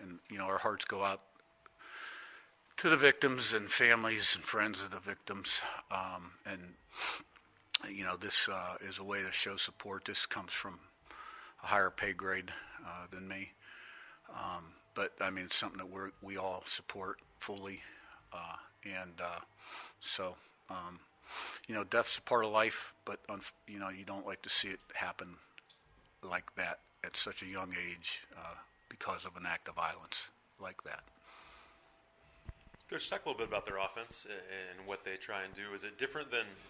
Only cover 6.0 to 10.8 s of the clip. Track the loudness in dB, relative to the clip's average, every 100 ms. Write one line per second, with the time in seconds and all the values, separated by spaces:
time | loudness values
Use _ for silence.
6 | -2 -6 -8 -12 -8 -8 -8 -16 -14 -4
7 | -2 -2 -6 -20 -20 -20 0 0 0 -4
8 | 0 0 2 4 4 2 -2 -4 -6 -6
9 | -2 -2 0 0 2 2 0 0 -6 -6
10 | -2 0 0 -2 -4 -4 -4 -8